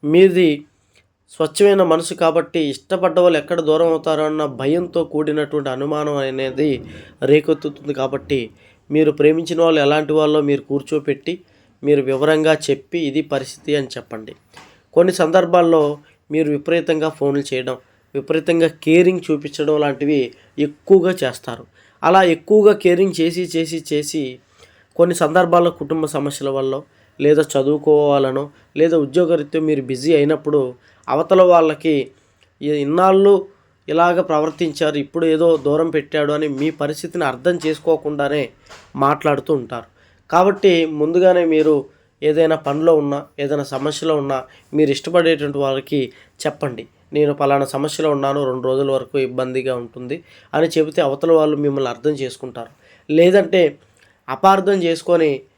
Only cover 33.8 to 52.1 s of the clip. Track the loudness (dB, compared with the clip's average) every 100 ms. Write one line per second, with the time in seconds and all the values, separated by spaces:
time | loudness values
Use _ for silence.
33.8 | -6 0 2 2 0 0 -2 -4 -6 -2
34.8 | -4 -2 -6 -2 0 2 2 2 0 -2
35.8 | 0 -2 -4 -4 -2 -2 -4 -4 -6 -4
36.8 | -8 -6 -10 -4 -4 -2 -4 -2 -4 -4
37.8 | -2 -2 -2 -4 -4 -2 -6 _ _ -20
38.8 | _ -2 0 0 0 -2 -2 -4 -4 -14
39.8 | -16 _ _ _ _ 2 2 2 2 2
40.8 | 0 -2 0 4 4 4 2 2 2 0
41.8 | -2 _ _ _ -2 2 2 0 -2 0
42.8 | 2 2 2 -6 -8 -10 -6 -4 -6 -6
43.8 | -6 -6 -4 -4 -2 -6 -8 _ _ 0
44.8 | 0 0 -2 0 2 0 -4 -4 -4 -4
45.8 | -4 -6 -6 -10 _ _ -8 -6 -10 -10
46.8 | -18 _ _ -2 0 0 0 0 -2 -4
47.8 | -6 -4 -2 -2 -2 -2 -4 -4 -4 -2
48.8 | -2 -4 -4 -4 -4 -4 -6 -6 -6 -8
49.8 | -10 -16 -12 -12 _ -20 _ -2 0 0
50.8 | -2 -2 -2 -2 2 2 2 0 -2 -2
51.8 | -4 -4 -4